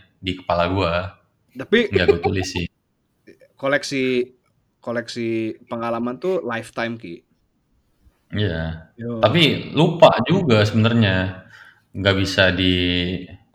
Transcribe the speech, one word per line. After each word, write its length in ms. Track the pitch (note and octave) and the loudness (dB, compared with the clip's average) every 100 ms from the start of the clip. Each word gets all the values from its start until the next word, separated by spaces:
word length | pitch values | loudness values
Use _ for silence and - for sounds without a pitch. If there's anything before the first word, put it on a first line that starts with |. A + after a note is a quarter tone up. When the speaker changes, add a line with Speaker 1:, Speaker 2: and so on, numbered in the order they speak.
| - _ | -14 _
Speaker 1:
di 180 | F#2 | -8
kepala 320 | F2+ - F2 F2 | -8 -2 0 0
gue. 280 | F#2+ F2 E2+ F#2 - _ _ _ - | 0 0 -2 -6 -14 _ _ _ -14
Speaker 2:
Tapi 220 | - A3+ A#3 | 0 2 2
Speaker 1:
Nggak 160 | G2 F2+ | 2 2
gue 140 | F2 | 2
tulis 260 | - F#2+ F#2 | 0 -2 -4
sih. 180 | F2 F2 - _ _ _ _ - _ _ | -6 -8 -12 _ _ _ _ -20 _ _
Speaker 2:
Koleksi, 720 | _ C#3 C#3+ - C#3 C3 B2 B2 _ _ _ _ _ | _ -2 -2 -2 -2 0 0 -4 _ _ _ _ _
koleksi 480 | - A#2 A#2 B2 A2+ A2+ A2 - - | -8 -8 -8 -8 -4 -4 -6 -8 -12
pengalaman 500 | A#2 A#2 A#2 A#2+ B2 | -8 -6 -4 -6 -6
tuh 240 | F#3 F#3 | -4 -4
lifetime, 540 | A#2+ A2+ A2+ - A#2 A#2 | -4 -8 -10 -8 -8 -8
Ki. 200 | F#2 E2+ _ _ _ _ _ _ _ _ _ _ _ | -12 -18 _ _ _ _ _ _ _ _ _ _ _
Speaker 1:
Iya. 600 | G2+ G2+ D#2+ D#2+ D#2+ - - | -4 -2 -2 -6 -8 -16 -14
Speaker 2:
Yo. 240 | A#2 A#2 | -10 0
Speaker 1:
Tapi 520 | A#2 D#3+ D3 F#2 - | 2 4 2 2 -4
lupa 400 | - E3 D#3+ D3+ - | 0 0 6 6 6
juga 400 | A#2 F#3+ E3 A2 | 0 0 4 4
sebenarnya. 840 | G#2+ A2+ A2+ A#2 G#2 F#2 F#2+ - - - - _ _ | 4 2 2 4 2 2 -2 -6 -18 -20 -20 _ _
Nggak 240 | G2+ G2 F#2+ | 0 2 2
bisa 320 | F#2+ - F#2 | 0 2 2
di, 240 | F2+ F#2 F2+ F2+ F2+ F2 F#2 - G2 _ | 4 2 2 0 0 -2 -4 -10 -18 _